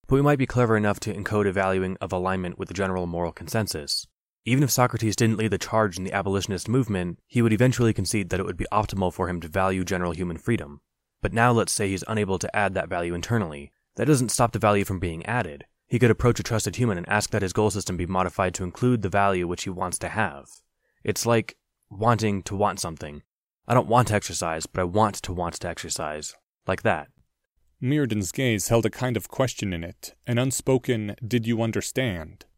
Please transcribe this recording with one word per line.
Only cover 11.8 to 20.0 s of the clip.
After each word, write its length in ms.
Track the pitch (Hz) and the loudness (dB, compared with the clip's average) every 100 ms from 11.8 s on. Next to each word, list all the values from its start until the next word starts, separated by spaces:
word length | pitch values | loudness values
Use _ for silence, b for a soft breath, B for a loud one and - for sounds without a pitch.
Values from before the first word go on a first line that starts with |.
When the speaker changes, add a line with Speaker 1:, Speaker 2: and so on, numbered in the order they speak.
| 98 | -2
Speaker 1:
he's 160 | 95 - | -2 -2
unable 300 | 110 98 92 | -2 0 0
to 160 | - 104 | -2 0
add 180 | 98 | 0
that 160 | 95 85 | 0 -4
value 240 | 90 87 | -4 -4
internally. 580 | 87 85 117 85 71 71 _ _ - | -4 0 0 0 -6 -14 _ _ -2
That 120 | 120 | 2
doesn't 220 | 139 117 | 4 2
stop 220 | - 120 | 2 0
the 80 | 104 | 2
value 240 | 107 101 | 2 4
from 160 | 98 92 | 0 -2
being 260 | 87 82 - | -4 -6 -4
added. 400 | 120 90 71 - _ _ | -4 -4 -10 -18 _ _
He 100 | 120 | 2
could 140 | 117 | 4
approach 280 | 107 120 - | 4 2 2
a 20 | |
trusted 320 | - 113 101 90 | -2 -2 -2 -2
human 220 | 120 87 | 0 -2
and 100 | - | 0
ask 220 | 104 - | 0 0
that 120 | 107 | -2
his 120 | 95 | 0
goal 160 | 110 107 | 2 2
system 260 | 101 95 90 | 0 -2 -4
be 100 | 87 | -2
modified 480 | 95 90 - 92 - | 0 0 0 -2 -2
to 100 | 90 | -6
include 360 | - 123 120 | -2 0 2
the 80 | 98 | 0
value 380 | 101 98 90 87 | 2 2 2 -2
which 160 | 87 | -4
he 60 | 98 | -6
wants 280 | 90 90 | -6 -4
to 100 | - | -4